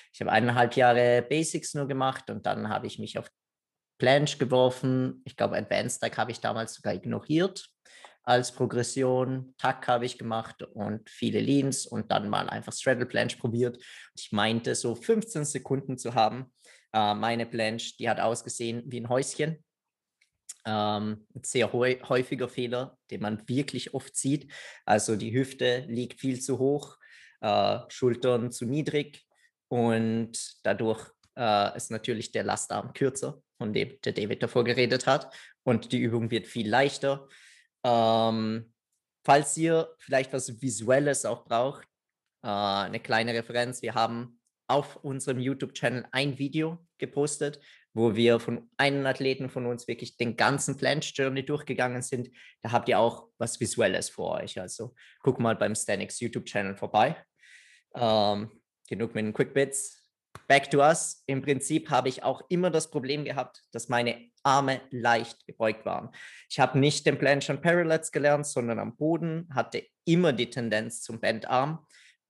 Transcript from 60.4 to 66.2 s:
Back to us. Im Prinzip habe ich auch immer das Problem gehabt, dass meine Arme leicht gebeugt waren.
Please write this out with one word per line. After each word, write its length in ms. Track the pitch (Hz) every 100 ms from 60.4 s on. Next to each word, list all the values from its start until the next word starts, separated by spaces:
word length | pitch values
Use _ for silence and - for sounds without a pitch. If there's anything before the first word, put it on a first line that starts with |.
| -
Back 240 | 139 -
to 100 | 143
us. 420 | 147 165 - - -
Im 140 | 135
Prinzip 500 | 131 131 - 156 -
habe 200 | 127 131
ich 120 | 127
auch 200 | 131 131 -
immer 200 | 175 180
das 200 | 156 -
Problem 340 | 147 131 151
gehabt, 400 | 139 135 127 - _
dass 160 | 117 -
meine 420 | 120 120 113 - _
Arme 400 | 143 135 135 131 -
leicht 560 | 123 120 117 113 - -
gebeugt 400 | - 113 107 -
waren. 240 | - - -